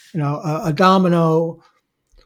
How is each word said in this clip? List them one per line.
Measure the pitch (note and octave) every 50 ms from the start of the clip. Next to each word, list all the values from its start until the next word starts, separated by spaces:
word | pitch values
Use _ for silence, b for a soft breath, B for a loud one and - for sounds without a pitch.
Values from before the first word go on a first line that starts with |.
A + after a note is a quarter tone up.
| B B -
you | D#3+
know, | D3 C#3+ D3
a, | D3+ - D3+ D3+ D#3+ A3+ E3
a | D3+
domino, | D#3 F#3 F#3 F#3+ F#3+ F#3 F3 F3 E3+ E3 D#3+ D#3+ E3 E3 E3 E3 b b b b b b _ _ _ _ _ _ _ _